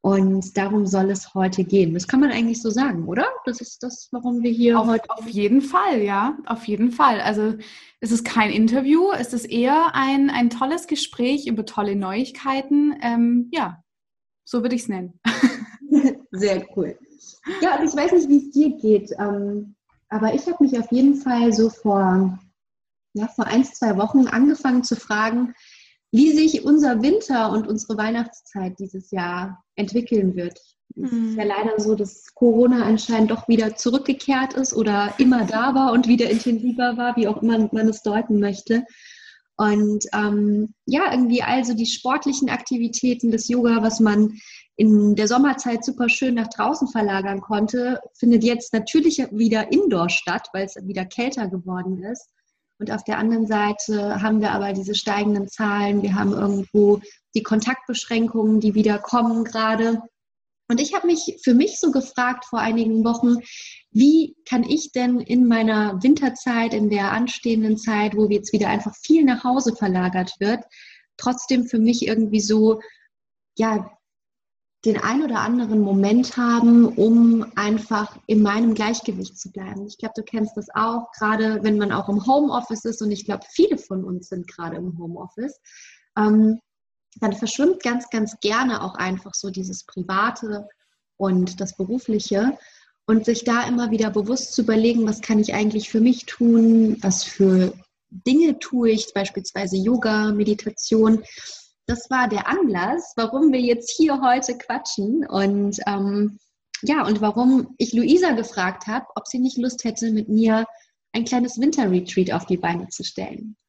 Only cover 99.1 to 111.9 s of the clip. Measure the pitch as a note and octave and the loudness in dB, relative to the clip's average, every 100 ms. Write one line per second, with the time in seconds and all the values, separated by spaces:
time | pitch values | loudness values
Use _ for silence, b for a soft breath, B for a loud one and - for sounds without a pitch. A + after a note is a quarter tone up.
99.1 | G3+ G3 - F#3+ - F#3+ F#3+ G3 B3 A3 | -6 -6 -8 -10 -8 -4 -2 0 0 0
100.1 | G#3+ G#3+ G#3 G#3 G#3 G#3+ - - A3 A3 | 0 0 0 0 -2 -4 -10 -2 2 4
101.1 | A3 B B B B B _ - A#3 - | 2 B B B B B _ -8 -8 -2
102.1 | B3+ A#3+ G#3 - D#4+ D#4 F#3 F#3+ E4 - | -2 0 -2 -2 0 0 0 -2 -4 -6
103.1 | - A3+ C4 D#4 B3+ A#3+ A#3 - - D#4 | -6 -4 2 2 2 0 -2 -4 0 2
104.1 | C#4 C4 B3+ C4 B3 - E3+ - - G3+ | 2 2 0 -2 -8 -8 -8 -6 -6 -2
105.1 | D4 C#4+ G3 G3 G3+ G3+ G3+ - G3+ G3 | -2 -2 -2 0 0 -2 -2 -4 -2 -2
106.1 | G3+ G#3 G3+ _ _ _ - G#3+ D4+ F#3 | 0 -2 -4 _ _ _ -10 -2 0 0
107.1 | G#3+ G#3+ G#3+ B3+ C4 - - A#3+ A3+ A#3+ | 0 0 2 4 4 0 -4 -2 0 4
108.1 | E4+ F4+ A#3 A3 - F#3 F#3+ - A#3 - | 4 4 0 -4 -4 -4 -6 -8 -8 -8
109.1 | - - B3+ B3+ B3+ B3 B3 A#3 A3 A3+ | -14 -10 -4 -2 -2 -6 -4 -8 -4 -2
110.1 | G#3+ G#3+ G#3+ A3+ A3 A3+ B B _ _ | -2 0 2 4 2 -2 B B _ _
111.1 | - A#3 B3 A#3+ A3+ C#4 D#4 G#3+ | -8 -4 -2 -2 -2 -2 0 0